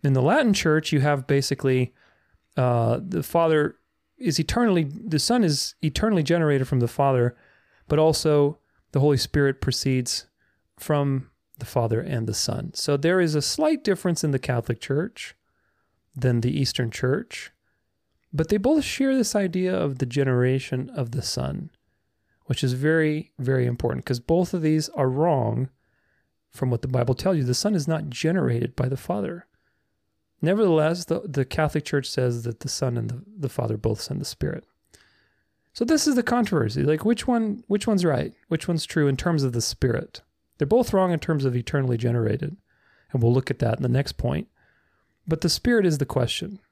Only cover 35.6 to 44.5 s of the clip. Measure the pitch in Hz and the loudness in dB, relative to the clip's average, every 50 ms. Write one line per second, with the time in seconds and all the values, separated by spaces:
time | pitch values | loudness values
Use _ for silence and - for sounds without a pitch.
35.6 | _ _ _ - 240 233 320 302 - 302 277 247 240 - 240 240 233 202 - 156 | _ _ _ -4 0 2 2 2 4 2 2 2 2 2 2 0 2 2 2 0
36.6 | 117 110 110 143 143 143 156 156 - 214 240 - - - 247 233 220 214 208 - | 0 0 0 0 2 2 2 2 2 0 0 0 0 0 0 0 0 -2 -6 -8
37.6 | - _ 202 208 202 233 214 190 175 165 143 - 147 - - _ _ _ 165 156 | -4 _ -2 -2 0 2 0 2 2 2 0 0 -2 -4 -8 _ _ _ -4 -4
38.6 | - - 175 160 - - - 160 147 143 135 135 - 170 170 151 139 131 120 120 | -2 -2 -2 -2 -4 -2 0 2 2 2 2 0 0 0 0 0 0 0 -2 -2
39.6 | 110 - - - - 127 120 135 - - _ - _ _ _ _ _ _ _ _ | -4 -4 -4 -2 0 0 0 -2 -4 -8 _ -20 _ _ _ _ _ _ _ _
40.6 | 151 143 214 247 247 - - 190 190 180 175 156 - - 165 147 135 135 120 123 | 0 2 4 2 2 4 2 2 2 2 0 -2 -2 -2 -2 0 0 0 0 -2
41.6 | 120 - - 143 135 127 123 113 120 120 117 120 113 107 107 - - 143 170 - | -4 -2 -2 -2 0 0 0 0 0 0 0 0 0 0 -2 -2 -4 -8 -8 -12
42.6 | _ _ _ _ _ _ _ _ _ _ - 123 117 117 120 131 127 - 123 - | _ _ _ _ _ _ _ _ _ _ -2 2 4 4 4 2 2 -2 -4 -2
43.6 | - 113 110 - - 123 120 131 143 - - - - 123 135 160 220 _ | 0 -2 0 0 0 0 0 0 0 -2 -6 -4 -4 -2 -2 -2 -4 _